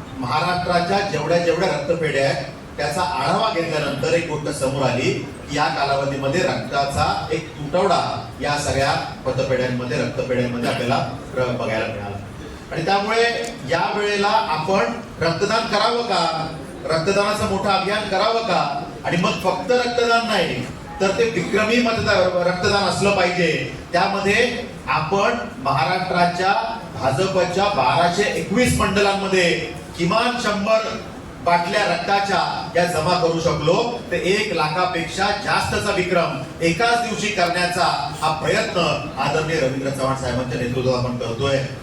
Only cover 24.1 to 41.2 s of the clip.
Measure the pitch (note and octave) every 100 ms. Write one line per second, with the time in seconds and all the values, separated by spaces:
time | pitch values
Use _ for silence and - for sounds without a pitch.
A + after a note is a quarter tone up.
24.1 | G3 G3 G#3+ B3 A3+ - - - D#3 D#3+
25.1 | G3 A3+ A#3+ A3+ - D3+ E3+ F3+ F3+ -
26.1 | F3 F3 F4 F#4+ G4 E4+ - - - -
27.1 | - F#3 F#3 F3 F#3+ G3+ - F3 F3 F3
28.1 | F3 G#3 - - G#3+ B3 - G3 G3+ G3+
29.1 | G3 F#3+ F#3+ F3 - A#2+ - - - E3+
30.1 | A3 A#3+ A#3 G#3+ G3+ G3+ A3 A3 A3+ -
31.1 | - - - E3+ F3 F3+ G#3 G3+ E3+ -
32.1 | G3+ G3 F#3 - - - E3+ F3 D#3 D#3
33.1 | - E3 E3 E3 D#3 D3+ G3 A#3+ - -
34.1 | E3+ E3+ G3+ - D#3+ D#3 F3+ F3+ E3+ D#3
35.1 | F#3+ G3+ G3+ - - - G3+ G3+ F3+ F3
36.1 | E3+ D3+ C3+ - - E3 E3 A#3 A#3 A#3
37.1 | - G#3 F#3 F3 F3+ F3 F3+ D#3+ - -
38.1 | - - - - - - - A#2 - -
39.1 | - - D#3 D#3 D#3+ C3 C3+ C3+ C3+ C3
40.1 | C3 B2+ B2+ B2+ B2+ A#2+ B2+ B2+ B2+ B2
41.1 | A#2+